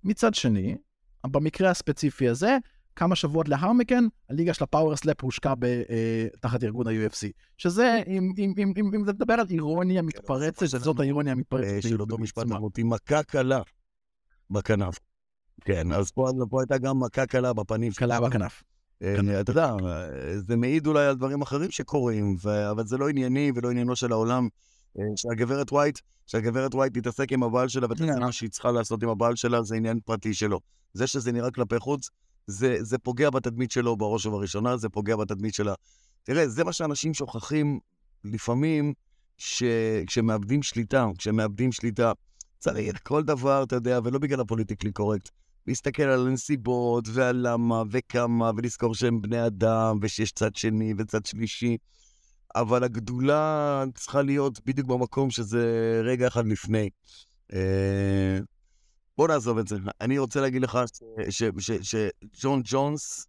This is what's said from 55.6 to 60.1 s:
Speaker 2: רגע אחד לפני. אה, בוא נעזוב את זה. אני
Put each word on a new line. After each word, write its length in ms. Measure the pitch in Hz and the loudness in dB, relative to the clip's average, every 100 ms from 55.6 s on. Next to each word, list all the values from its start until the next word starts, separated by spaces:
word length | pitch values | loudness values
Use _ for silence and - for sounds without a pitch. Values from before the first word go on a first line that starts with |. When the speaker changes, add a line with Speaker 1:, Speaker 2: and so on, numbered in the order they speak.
| 117 113 113 113 | 2 2 2 2
Speaker 2:
רגע 240 | 113 127 123 | 2 2 2
אחד 200 | 120 113 | 2 0
לפני. 420 | 104 - 110 104 - _ - - _ _ | -2 0 0 0 -6 _ -20 -20 _ _
אה, 840 | 98 95 95 98 98 98 98 95 95 - _ _ _ _ _ _ - | -2 0 2 2 2 2 2 2 0 -4 _ _ _ _ _ _ 2
בוא 100 | 160 | 4
נעזוב 300 | 151 117 113 | 4 2 -2
את 100 | 101 | -2
זה. 80 | 104 95 - | -4 -6 -4
אני 160 | 113 | -2